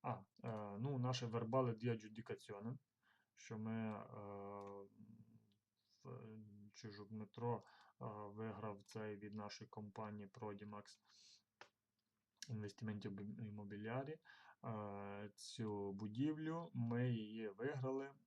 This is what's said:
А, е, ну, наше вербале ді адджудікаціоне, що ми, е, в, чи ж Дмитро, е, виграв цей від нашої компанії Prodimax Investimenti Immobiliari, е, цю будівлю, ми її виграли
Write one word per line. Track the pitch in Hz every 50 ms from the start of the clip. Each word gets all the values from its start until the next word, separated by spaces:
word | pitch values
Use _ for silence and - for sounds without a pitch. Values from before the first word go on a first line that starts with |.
А, | - - 117 - - _ _ - -
е, | 120 110 107 104 101 101 104
ну, | 120 143 143 127
наше | 123 127 127 123 123
вербале | 117 110 117 113 110 123 131 131 120 113
ді | 107 113 120
адджудікаціоне, | 117 110 107 107 110 117 110 - 110 - - - 104 101 107 117 135 147 _ _ _ _ _ _ _ _ _ _ _
що | - - - 117 110
ми, | 110 113
е, | 113 113 113 110 107 101 107 - 117 107 104 101 101 101 98 101 101 101 101 101 101 98 98 98 - - 107 - 113 - - - - - 110 107 101 _ _ _ _ _ _ _ _ _ _
в, | 135 123 120 113 110 110 110 107 107 101 104 104 104
чи | - - - 110
ж | 101 101 104
Дмитро, | 98 110 107 107 98 - - 117 120 117 113 - - - - - - - _
е, | 123 113 104 104 104 101
виграв | 101 107 110 110 104 95 107 107 101 101 101
цей | - - 110 107 107 104
від | 101 104 104 104
нашої | 107 104 104 - - 107 -
компанії | - 110 107 104 98 - 110 107 107 104 101 98
Prodimax | _ - 110 107 101 101 104 104 104 104 104 - - - _ _ - - - - - - _ _ _ _ - - _ _ _ _ _ _ _ _ _ _ _ _ _ _ - -
Investimenti | 120 107 104 104 - - 117 107 104 101 98 107 98 98 101 104 101 - 120 107 104
Immobiliari, | 104 104 101 104 101 104 110 117 123 123 147 156 160 _ - - - - - - _ -
е, | 120 110 107 104 104 101 101 101 101 101 101 104 104 -
цю | - - - - - 113 107 104 101 101 98
будівлю, | 98 98 107 104 107 117 139 156 156 156 156 156 160 170 170 - -
ми | 123 117 117 117 120 127 123
її | 120 113 110 104 110 113 110 104
виграли | 98 101 117 139 147 135 127 131 131 135 135 139 143 - -